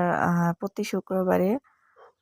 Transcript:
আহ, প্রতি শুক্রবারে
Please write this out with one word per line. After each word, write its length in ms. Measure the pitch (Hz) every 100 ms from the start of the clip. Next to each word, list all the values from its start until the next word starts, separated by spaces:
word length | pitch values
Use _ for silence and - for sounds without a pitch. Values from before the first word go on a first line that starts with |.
| 175 -
আহ, 300 | 175 175 170 170
প্রতি 280 | 202 -
শুক্রবারে 680 | 208 190 - 190 185 180 185 262 - _ _ - - _